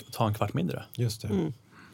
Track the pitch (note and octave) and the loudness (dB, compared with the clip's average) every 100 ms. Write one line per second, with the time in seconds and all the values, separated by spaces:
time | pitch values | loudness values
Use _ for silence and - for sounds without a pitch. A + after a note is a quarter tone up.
0 | - - A2 G#2 G2+ C3+ F3 - - - | -4 0 2 2 0 0 0 -2 -6 -2
1 | A#2+ - G#2 G2 D#2+ - - - - | -2 -2 -2 0 0 -4 -14 -20 -20